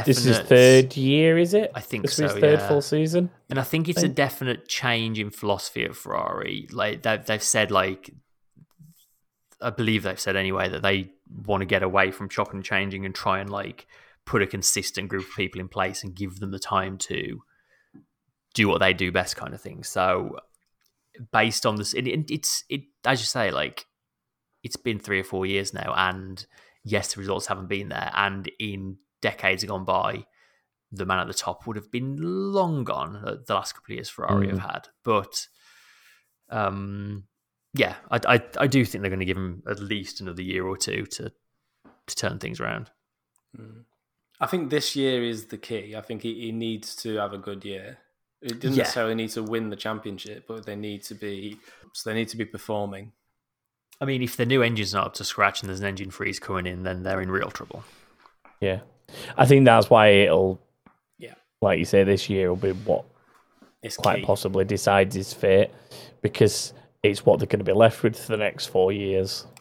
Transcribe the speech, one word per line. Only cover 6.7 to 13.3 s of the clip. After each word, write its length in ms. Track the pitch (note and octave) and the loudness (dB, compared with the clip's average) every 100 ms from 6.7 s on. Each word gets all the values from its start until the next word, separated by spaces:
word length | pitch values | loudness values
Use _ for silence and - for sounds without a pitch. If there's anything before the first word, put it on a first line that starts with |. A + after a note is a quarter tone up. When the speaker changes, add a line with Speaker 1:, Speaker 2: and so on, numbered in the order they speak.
Speaker 2:
Like, 300 | A2 G#2 - | -4 -4 -2
they've, 200 | A2+ A2 - | -2 -2 -2
they've 180 | G#2+ | -2
said, 260 | - A#2 G2+ | 0 0 2
like, 420 | G2 F#2+ F#2+ - - _ _ _ _ _ _ D#3 _ _ _ _ _ _ - | 2 2 -2 -12 -20 _ _ _ _ _ _ -20 _ _ _ _ _ _ -8
I 100 | A#2+ | -6
believe 320 | G#2+ A2 A2 | -2 0 0
they've 140 | F#2+ F#2 | 0 -4
said 200 | - G2 | -2 0
anyway, 320 | F#2+ F#2+ F#2 | 0 0 -2
that 140 | - | 0
they 280 | G2 G2 F#2+ _ - F#2+ G#2 | 0 0 -2 _ -18 -10 -2
wanna 200 | G2 F#2+ | -2 2
get 180 | G2 | 2
away 280 | F#2 F#2+ F#2+ | 2 4 2
from 180 | F#2 G2 | 0 -6
chopping 260 | - G#2 G2 | -4 -4 -6
and 40 | F#2+ | -4
changing 400 | G2 G2 F#2+ F#2+ | -2 -2 -4 -8
and 80 | |
try 260 | F#2 - | -4 -2